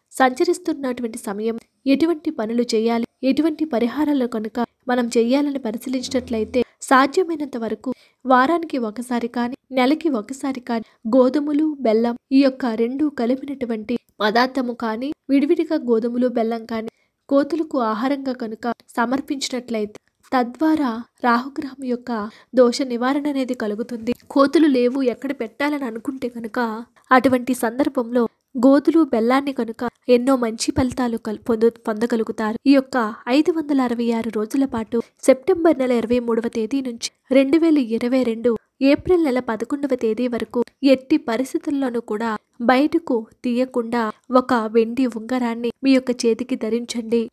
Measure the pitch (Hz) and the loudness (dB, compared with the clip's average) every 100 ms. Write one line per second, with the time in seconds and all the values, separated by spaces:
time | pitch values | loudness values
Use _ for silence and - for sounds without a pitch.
0 | _ - 262 254 349 349 - 285 269 247 | _ 2 2 2 0 0 -4 -6 -6 -6
1 | 240 240 - 202 220 226 - _ 269 269 | -8 -8 -8 -6 -4 -6 -10 _ 0 2
2 | 330 320 311 311 214 233 240 226 226 233 | 2 0 -4 -6 -2 -2 0 0 0 0
3 | 233 _ 254 269 311 302 311 220 240 247 | -4 _ 0 2 0 0 -2 0 -2 0
4 | 302 285 240 226 214 - 240 _ - 247 | 0 0 0 -4 -6 -4 -6 _ -4 -2
5 | 240 240 233 269 294 269 233 233 262 254 | 0 2 2 2 0 -4 -6 -6 -6 -6
6 | 254 262 247 226 214 247 233 _ - 262 | -4 -6 -4 -4 -2 -2 -4 _ 2 4
7 | 277 277 339 320 294 247 220 220 262 247 | 4 2 -2 -2 -6 -6 -6 -6 -8 -10
8 | _ _ 254 254 262 339 330 277 226 208 | _ _ 2 4 4 0 -2 -4 -6 -6
9 | 240 240 233 240 240 269 - 254 247 302 | -6 -4 -4 -4 -6 -6 -6 0 2 2
10 | 330 254 208 269 277 262 - 233 220 _ | 0 -2 -4 -8 -8 -6 -6 -6 -6 _
11 | 226 254 254 294 294 294 311 285 226 220 | 2 4 6 4 0 0 0 0 2 2
12 | 233 240 - 269 277 269 254 220 233 269 | 2 -2 0 4 4 2 -4 -2 -2 0
13 | 302 285 233 262 277 277 233 226 214 240 | -2 -2 -2 -2 -4 -8 -6 -6 -4 -6
14 | _ - 208 220 254 262 240 233 226 220 | _ -4 0 2 2 0 -4 -4 -6 -6
15 | 269 320 - 277 285 339 330 311 240 226 | -6 -8 0 2 2 0 0 -2 0 0
16 | 233 240 254 240 220 233 226 226 226 - | 0 0 0 0 -2 -4 -6 -8 -8 -14
17 | _ _ - 277 285 320 320 285 220 214 | _ _ 0 0 2 -2 -4 -2 -2 -2
18 | 262 277 269 247 226 220 240 233 _ - | -2 -2 -4 -6 -8 -8 -6 -8 _ -4
19 | 240 269 285 277 269 254 247 226 208 - | -2 -2 -4 -8 -6 -8 -6 -4 -4 -8
20 | _ _ - 262 240 247 311 311 277 226 | _ _ -4 -2 -2 0 0 2 0 -4
21 | 240 _ 254 233 269 269 277 262 262 240 | -10 _ 0 0 -2 -8 -10 -10 -8 -6
22 | 247 233 208 - _ 240 247 240 269 233 | -6 -6 -6 -12 _ 4 4 4 -2 -2
23 | 254 294 285 277 247 247 214 214 233 240 | 0 0 -2 -2 -4 -4 -4 -6 -8 -8
24 | 226 240 - 285 269 330 311 254 247 269 | -6 -6 -2 2 4 4 4 4 2 0
25 | 254 220 277 277 220 - 285 294 262 220 | -2 -2 -6 -8 -8 -4 -4 -4 -6 -8
26 | 214 269 240 240 226 226 233 220 240 _ | -10 -8 -8 -8 -8 -4 -4 -6 -12 _
27 | - 262 269 254 240 254 233 240 302 269 | 2 4 6 2 0 -2 -2 0 -2 0
28 | 233 247 226 _ _ 262 254 277 285 320 | 0 0 0 _ _ 2 6 6 6 4
29 | 294 254 226 262 277 269 226 226 240 - | 4 2 2 2 0 -4 -6 -6 -8 -4
30 | - 240 247 269 233 226 - 302 262 - | 2 4 4 0 0 -4 -4 0 -2 0
31 | 247 226 - 214 - 226 226 233 - 214 | -2 -2 -6 -6 -2 2 2 2 -4 -4
32 | 233 233 220 220 220 226 269 277 269 262 | -2 0 -2 -4 -4 0 4 4 4 0
33 | 214 226 - 262 311 330 294 277 247 233 | -2 -4 0 2 2 0 0 0 0 0
34 | 233 226 226 214 214 269 269 233 214 233 | -2 -2 -2 -4 -2 0 -2 -2 -4 -4
35 | - _ - 262 311 370 339 285 254 240 | -4 _ 2 2 2 2 4 2 2 0
36 | 226 247 233 226 226 226 220 277 262 233 | 0 0 0 -2 -2 -4 -4 -4 -4 -8
37 | - _ - 262 269 320 330 302 233 226 | -12 _ 0 2 4 4 4 2 0 -2
38 | 240 262 247 226 240 220 _ - 269 285 | 0 0 0 0 0 -2 _ 0 2 2
39 | - 359 320 254 254 220 240 285 285 254 | 2 2 2 0 -2 -4 -4 -4 -2 -2
40 | 226 220 247 233 226 240 233 _ 269 262 | -2 0 -2 -4 -4 -4 -4 _ 4 4
41 | 262 302 277 226 262 330 311 285 262 233 | 2 -2 0 -4 -4 -6 -4 -4 -2 -4
42 | 233 208 226 214 _ - 233 254 302 330 | -6 -4 -4 -6 _ -4 2 4 4 0
43 | 330 240 226 _ 254 240 254 254 226 240 | -2 -4 -4 _ -4 -2 -2 -2 -4 -2
44 | 220 - - 254 254 247 220 226 226 240 | -4 -6 0 2 2 0 0 0 0 0
45 | 254 226 220 254 240 226 240 - 269 262 | -2 -4 -6 -4 -4 -4 -6 -2 2 2
46 | 254 247 233 226 247 254 220 233 240 233 | 2 -2 0 0 -2 -6 -4 -4 -4 -10
47 | 220 233 226 | -2 -2 -2